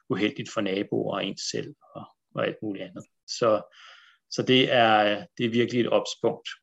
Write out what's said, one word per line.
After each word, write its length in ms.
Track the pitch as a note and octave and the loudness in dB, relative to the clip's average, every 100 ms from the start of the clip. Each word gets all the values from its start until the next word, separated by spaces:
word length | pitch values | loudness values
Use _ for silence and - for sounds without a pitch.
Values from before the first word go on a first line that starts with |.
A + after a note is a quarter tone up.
| _ | _
uheldigt 420 | F#2+ G#2+ - A2+ | -2 -2 -2 -8
for 100 | A2 | -4
naboer 540 | G2 G2 G#2 A2+ A2 | -2 -2 -2 -4 -2
og 100 | G2+ F#2+ | -4 -4
en 120 | - - | -6 -8
selv 220 | A2+ - - _ | -8 -8 -16 _
og, 120 | A2+ G#2+ _ _ | -18 -18 _ _
og 120 | - G#2 | -4 -4
alt 100 | - | -4
muligt 220 | G#2+ F#2+ | -8 -8
andet. 200 | F#2 F#2 - _ - | -12 -14 -20 _ -14
Så, 480 | - A#2 G#2 - - - - _ _ _ | 0 2 2 -2 -18 -20 -20 _ _ _
så 120 | - | -4
det 300 | A#2 B2+ C3 | 4 4 6
er, 520 | B2+ A2+ G#2+ G#2 G#2 - - | 4 6 6 4 0 -6 -4
det 80 | A#2+ | 0
er 40 | |
virkelig 300 | A#2 A2+ A#2+ | 0 2 0
et 100 | A2 | 2
obspunkt, 560 | G#2 - - A#2 - - - | 2 0 -2 -2 -2 -10 -16